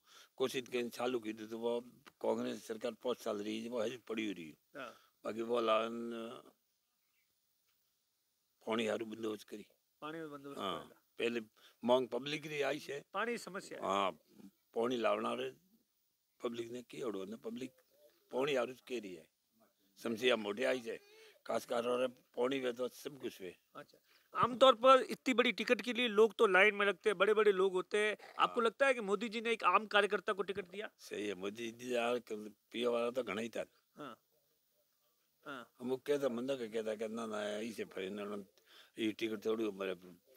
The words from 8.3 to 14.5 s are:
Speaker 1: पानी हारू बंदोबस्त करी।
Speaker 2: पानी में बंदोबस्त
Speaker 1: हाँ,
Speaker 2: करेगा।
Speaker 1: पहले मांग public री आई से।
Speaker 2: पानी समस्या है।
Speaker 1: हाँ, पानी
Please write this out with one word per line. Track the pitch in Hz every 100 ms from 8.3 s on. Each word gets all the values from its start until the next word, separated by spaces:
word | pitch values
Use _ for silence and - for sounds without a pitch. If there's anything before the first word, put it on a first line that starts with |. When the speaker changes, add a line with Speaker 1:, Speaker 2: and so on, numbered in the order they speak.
| _ _ _ -
Speaker 1:
पानी | 113 110
हारू | 107 110
बंदोबस्त | 110 110 107 -
करी। | 107 98 _ _ _
Speaker 2:
पानी | 147 165
में | 156
बंदोबस्त | 143 139 143
Speaker 1:
हाँ, | 101 82
Speaker 2:
करेगा। | 76 - _ -
Speaker 1:
पहले | 117 117 110 _ - _
मांग | 117 127 123
public | 120 139 151 147
री | 147
आई | 139 147
से। | - 143 -
Speaker 2:
पानी | 190 226 233
समस्या | - 185 - -
है। | 95
Speaker 1:
हाँ, | 98 95 82 _ -
पानी | 98